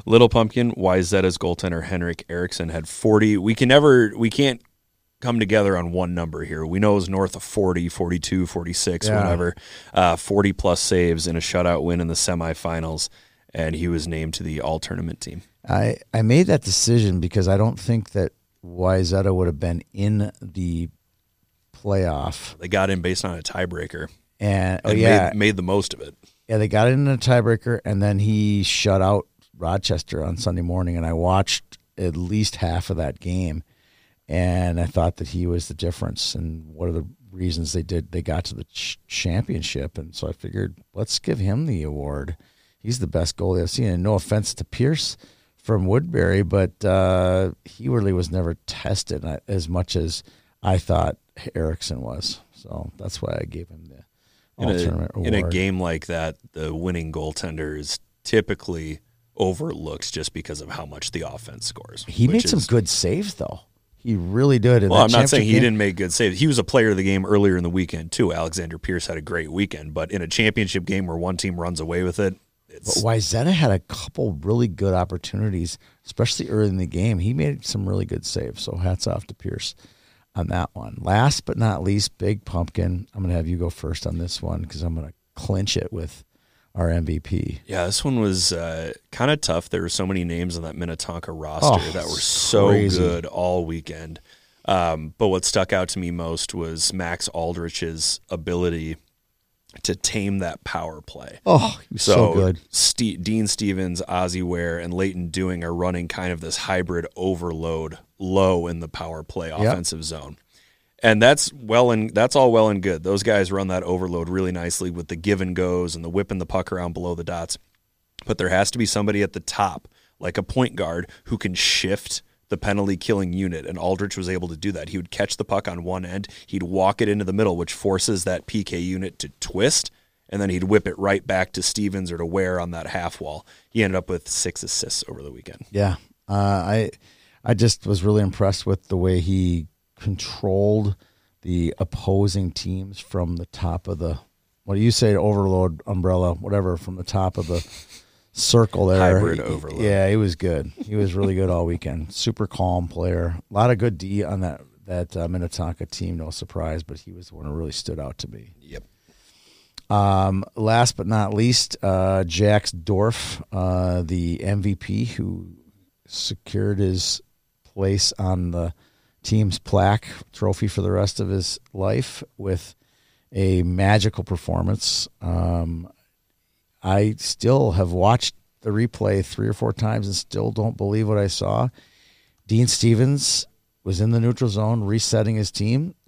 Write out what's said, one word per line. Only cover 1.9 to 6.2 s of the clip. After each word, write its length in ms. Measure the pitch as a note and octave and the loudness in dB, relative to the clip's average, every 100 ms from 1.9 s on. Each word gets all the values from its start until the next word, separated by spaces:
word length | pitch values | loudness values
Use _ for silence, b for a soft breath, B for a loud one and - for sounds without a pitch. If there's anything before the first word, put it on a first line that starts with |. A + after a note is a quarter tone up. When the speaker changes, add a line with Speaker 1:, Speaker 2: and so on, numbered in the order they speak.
| F#2 F2 E2 - | -4 -4 -6 -8
Speaker 1:
Eriksson 400 | F2 F2+ - E2 | -6 -4 -4 -6
had 180 | E2 D#2+ | -6 -8
forty. 500 | - A2+ G#2+ G#2+ G#2 | 0 4 6 6 4
We 160 | G2 A2+ | 2 2
can 120 | B2+ | 6
never, 460 | C#3 D3 B2+ A2 G#2+ | 8 8 8 6 2
we 140 | A#2 | 0
can't 320 | - C#3 A#2+ _ _ _ _ _ _ | 2 2 0 _ _ _ _ _ _
come 200 | B2 A#2+ | -2 0
together 380 | G#2 G#2+ G2+ F#2 | 2 4 4 2
on 140 | E2+ | 0
one 220 | F2 F2+ | -2 -2
number 300 | F2 | -2